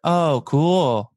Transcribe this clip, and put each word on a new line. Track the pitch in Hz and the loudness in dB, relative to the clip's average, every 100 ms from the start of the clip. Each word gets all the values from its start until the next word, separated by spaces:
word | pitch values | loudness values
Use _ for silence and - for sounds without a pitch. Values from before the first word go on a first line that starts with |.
Oh, | 160 175 165 135 | 0 0 0 -2
cool. | - 139 165 185 151 113 104 | -2 0 2 2 0 -2 -6